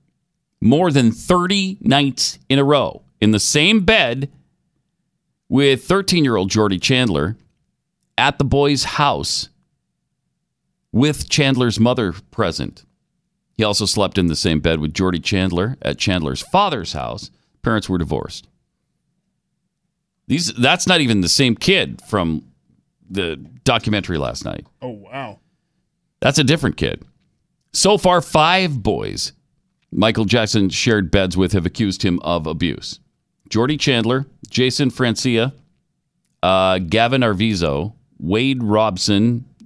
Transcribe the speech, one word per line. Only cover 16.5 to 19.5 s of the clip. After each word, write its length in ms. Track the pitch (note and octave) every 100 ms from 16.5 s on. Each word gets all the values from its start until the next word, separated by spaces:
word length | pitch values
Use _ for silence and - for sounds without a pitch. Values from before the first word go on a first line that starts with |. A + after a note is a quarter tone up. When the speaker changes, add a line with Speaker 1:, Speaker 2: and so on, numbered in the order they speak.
| F#3 G3+ B2 D#2+
Speaker 1:
house. 380 | D2 A#1+ A#1+ - _ _ _
Parents 260 | A#2+ A2 -
were 100 | F2+
divorced. 480 | D#2 D2 - - - _ _ _ _ _ _ _ _ _ _